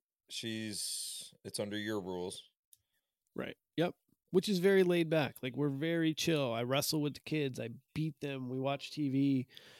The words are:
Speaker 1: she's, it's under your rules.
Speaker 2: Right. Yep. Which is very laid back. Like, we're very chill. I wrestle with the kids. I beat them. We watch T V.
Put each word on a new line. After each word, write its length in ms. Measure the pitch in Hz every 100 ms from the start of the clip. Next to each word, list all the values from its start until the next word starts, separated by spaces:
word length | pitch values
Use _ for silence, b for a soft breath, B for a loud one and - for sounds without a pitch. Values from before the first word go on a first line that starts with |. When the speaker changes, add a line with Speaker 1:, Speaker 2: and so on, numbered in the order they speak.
| _ _ -
Speaker 1:
she's, 1040 | - 113 110 110 98 - - - - - -
it's 160 | 101 -
under 180 | 104 104
your 240 | 107 107
rules. 420 | 92 90 90 - - _ _ _ _ _ _ _ _ -
Speaker 2:
Right. 200 | - - _ -
Yep. 180 | 170 - _ _ -
Which 160 | 180 208
is 120 | 185
very 240 | 185 196
laid 260 | 180 175 165
back. 280 | 160 139 -
Like, 140 | 131 123
we're 120 | 147
very 440 | 135 165 170 160
chill. 400 | 151 - 156 135
I 100 | 113
wrestle 380 | 123 135 139 156
with 140 | 147 -
the 40 |
kids. 380 | - 156 139 123
I 100 | 117 120 _
beat 220 | - 156 151
them. 260 | 143 135 127
We 100 | 131
watch 320 | 131 139 -
T 180 | - 143
V. 380 | 135 139 135 123 B B B